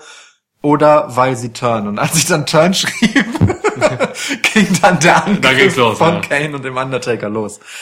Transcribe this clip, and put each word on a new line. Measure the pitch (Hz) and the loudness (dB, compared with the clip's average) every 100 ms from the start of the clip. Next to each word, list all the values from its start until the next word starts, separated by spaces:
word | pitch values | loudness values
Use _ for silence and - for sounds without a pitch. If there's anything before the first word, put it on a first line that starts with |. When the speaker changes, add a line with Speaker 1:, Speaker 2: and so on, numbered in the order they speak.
| - - - _ _ _ | -10 -20 -20 _ _ _
Speaker 1:
Oder | 147 147 151 151 147 120 | 0 4 6 4 2 0
weil | 127 120 | 0 -2
sie | 120 | -6
turn. | - 123 113 104 | -4 -2 -2 -4
Und | 104 | -4
als | 131 160 | -2 -2
ich | 139 | 0
dann | 165 143 | -2 2
turn | 160 175 | 2 2
schrieb, | 190 - - 220 277 226 277 - 359 415 - | 2 -4 0 0 0 -2 0 0 0 -4 0
<laughs> | - - 277 - - 269 - | -2 0 -6 -6 -8 -4 0
ging | 220 185 180 | 2 2 2
dann | 202 170 | 2 4
der | 170 160 | 4 2
Angriff | 190 196 | 2 0
Speaker 2:
Da | 131 | 2
ging's | 131 131 131 | 4 2 2
los, | 117 101 | 0 2
Speaker 1:
von | 160 | 0
Speaker 2:
ja. | 175 | 0
Speaker 1:
Kane | - 143 151 143 | -2 -4 -4 -6
und | |
dem | 131 127 | -8 -6
Undertaker | 135 127 127 110 104 | -4 -4 -4 -4 -4
los. | 110 104 - - - | -6 -8 -10 -18 -18